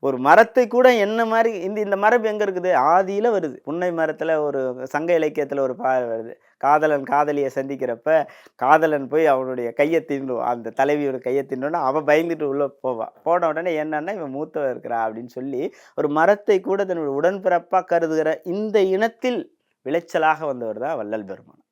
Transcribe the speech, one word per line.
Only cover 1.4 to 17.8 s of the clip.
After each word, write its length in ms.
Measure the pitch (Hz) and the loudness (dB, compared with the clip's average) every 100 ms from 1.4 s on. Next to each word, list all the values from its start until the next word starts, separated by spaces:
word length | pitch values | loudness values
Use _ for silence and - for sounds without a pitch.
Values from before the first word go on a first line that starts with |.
| 226 208 | 2 0
இந்த, 220 | 180 214 | -6 -4
இந்த 160 | 208 196 | -2 2
மரபு 320 | 208 233 220 | 4 4 2
எங்க 160 | 214 | -2
இருக்குது? 280 | 208 185 180 160 | -2 -2 0 2
ஆதியில 500 | 135 175 190 202 226 208 | 4 4 2 0 0 0
வருது. 200 | 160 123 | -2 -8
புன்னை 340 | - 160 180 | -8 -4 -4
மரத்துல 460 | 165 160 156 160 160 | -2 -2 -2 -2 0
ஒரு 440 | 151 139 131 127 | 0 -2 -4 -6
சங்க 360 | 131 147 170 170 | -6 -4 0 2
இலக்கியத்துல 400 | 156 151 143 139 | 2 -2 -4 -2
ஒரு 160 | 135 127 | -2 -2
பா-, 40 | |
வருது, 520 | 131 131 120 113 113 - _ _ | -2 0 -2 -6 -8 -14 _ _
காதலன் 440 | 135 151 156 147 | 2 4 4 0
காதலியை 480 | 131 143 147 147 139 | 0 0 2 0 -2
சந்திக்கிறப்ப 720 | 135 135 139 127 117 - 160 139 - - | -4 -6 -6 -4 -4 0 0 0 -10 -20
காதலன் 540 | _ 123 156 160 151 131 | _ 4 4 4 0 0
போய் 180 | 151 160 | 2 4
அவனுடைய 460 | 131 131 127 120 | 2 0 -4 -6
கையை 320 | 113 147 165 156 | 0 2 2 -2
தீண்டுவான், 360 | 139 135 120 | -6 -4 -4
அந்த 280 | 120 120 113 110 | -2 -4 -6 -2
தலைவியோட 420 | 139 147 143 131 | 0 0 -2 -4
கையை 260 | 120 135 139 | -2 -4 -4
தீண்டோன்னா 240 | 131 139 | -6 -4
அவ 300 | 170 135 143 | -2 0 -2
பயந்துட்டு 400 | 151 151 170 165 | 2 2 2 -4
உள்ள 280 | 151 139 143 - | -2 -2 -2 -4
போவா. 240 | 131 117 110 _ | -6 -4 -8 _
போன 260 | - 175 170 | 0 2 2
உடனே 340 | 151 180 156 | 0 -2 -4
என்னன்னா, 320 | 151 151 160 | -2 -4 -6
இவன் 200 | 208 151 135 | -8 -8 -8
மூத்தவ 380 | 156 156 139 | -8 -4 -4
இருக்கிறா 380 | 120 - 117 113 | -6 -6 -4 -4
அப்படின்னு 140 | 110 120 | -6 -12
சொல்லி 480 | 127 131 135 147 - - - | -12 -8 -6 -6 -10 -16 -6
ஒரு 120 | 147 | -2
மரத்தை 520 | 147 170 202 - 196 | 2 2 2 2 0
கூட 240 | 185 196 | 0 -2
தன்னுடைய 360 | 196 175 151 139 | -2 -2 -4 0
உடன்பிறப்பா 640 | 165 196 190 175 165 190 | 0 0 0 0 0 -2